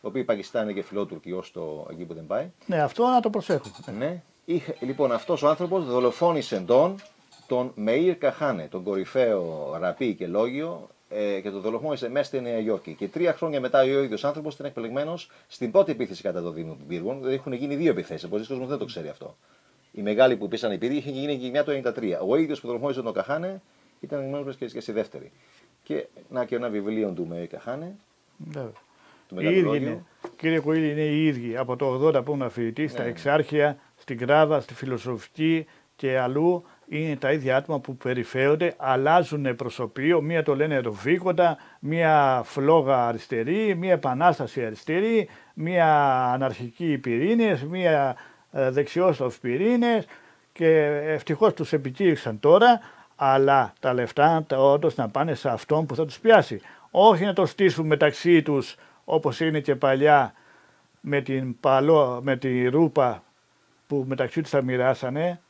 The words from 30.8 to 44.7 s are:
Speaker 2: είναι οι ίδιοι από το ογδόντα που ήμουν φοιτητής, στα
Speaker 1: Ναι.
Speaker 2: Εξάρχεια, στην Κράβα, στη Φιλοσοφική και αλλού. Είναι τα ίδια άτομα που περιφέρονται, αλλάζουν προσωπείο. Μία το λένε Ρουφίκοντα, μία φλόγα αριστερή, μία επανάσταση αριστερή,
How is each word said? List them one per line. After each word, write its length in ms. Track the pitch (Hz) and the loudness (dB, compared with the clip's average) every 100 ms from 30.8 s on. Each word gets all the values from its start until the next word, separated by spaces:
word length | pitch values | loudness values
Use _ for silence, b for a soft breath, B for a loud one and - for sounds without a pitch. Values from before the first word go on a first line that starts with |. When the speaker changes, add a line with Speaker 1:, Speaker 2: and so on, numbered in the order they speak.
| 156 | 0
Speaker 2:
είναι 100 | 147 | -2
οι 260 | 151 151 156 | 0 2 0
ίδιοι 300 | 131 120 117 | 0 -6 -4
από 200 | 127 123 | -4 -2
το 100 | 139 | -2
ογδόντα 360 | 131 156 143 | 2 4 4
που 100 | 123 | 0
ήμουν 180 | 143 123 | -4 -4
φοιτητής, 400 | 120 117 117 151 | -4 -4 -2 -6
στα 120 | 131 | -4
Speaker 1:
Ναι. 60 | 120 | -6
Speaker 2:
Εξάρχεια, 680 | 117 139 151 147 151 147 139 b _ | -4 2 2 2 2 2 0 b _
στην 220 | - 117 | -12 -8
Κράβα, 420 | 123 147 156 151 | 2 4 6 2
στη 140 | - | -2
Φιλοσοφική 920 | 120 131 123 127 117 - - 160 165 156 b b _ | -10 -6 -6 -4 -8 -10 -2 0 0 -4 b b _
και 220 | 135 131 | -2 0
αλλού. 460 | 127 139 170 175 b b - | 0 2 2 0 b b -10
Είναι 240 | 151 160 139 | -6 -4 -2
τα 160 | 135 | -2
ίδια 240 | 151 131 131 | -2 0 0
άτομα 240 | 139 147 | 0 -8
που 160 | - 127 | -6 -8
περιφέρονται, 800 | 127 123 117 131 135 156 175 - | -4 -4 -4 0 2 2 0 -2
αλλάζουν 800 | 135 131 139 175 165 151 135 117 | -2 0 4 4 2 -4 -4 -4
προσωπείο. 640 | 123 - 117 - 143 170 | -8 -6 -8 -2 2 2
Μία 220 | 147 165 | 2 -2
το 140 | 151 135 | 0 0
λένε 220 | 156 139 | 0 0
Ρουφίκοντα, 800 | 120 101 117 180 185 175 175 156 B B | -2 -4 0 0 2 2 2 2 B B
μία 640 | 143 165 160 151 139 127 | -4 0 4 6 4 2
φλόγα 640 | 113 - 139 165 135 131 120 | -2 0 4 4 6 2 2
αριστερή, 680 | 113 - 117 117 196 220 | -2 -6 -4 -2 -2 0
μία 180 | 175 185 | -2 2
επανάσταση 720 | 175 143 127 175 - 127 - | 2 2 4 4 4 -4 -4
αριστερή, 640 | 113 | -6